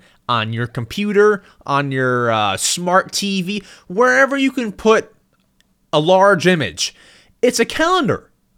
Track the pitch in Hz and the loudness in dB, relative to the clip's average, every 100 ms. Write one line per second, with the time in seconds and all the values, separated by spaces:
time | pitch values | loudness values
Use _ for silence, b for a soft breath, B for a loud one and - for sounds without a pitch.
0 | b b - 117 110 113 117 - 113 - | b b -4 -4 -2 -4 -6 -8 -8 -6
1 | 208 202 208 202 b b - 139 143 131 | 0 4 4 2 b b -4 -2 -2 -2
2 | 127 123 120 110 104 95 - - 175 185 | 0 0 0 0 0 -2 -4 -4 0 0
3 | 185 - 202 196 175 208 B B B 185 | 0 -4 -4 -4 -4 -8 B B B 0
4 | 254 254 269 277 269 262 226 - 220 220 | 2 2 0 0 -2 -2 -8 -2 2 2
5 | - _ _ _ _ _ _ _ _ 156 | 0 _ _ _ _ _ _ _ _ -2
6 | 156 185 196 185 170 180 104 78 - - | 2 4 4 4 2 2 -2 -6 -8 -10
7 | b b b b 254 247 233 - 320 370 | b b b b -2 0 -2 -2 0 0
8 | 233 107 - _ _ | 0 -4 -8 _ _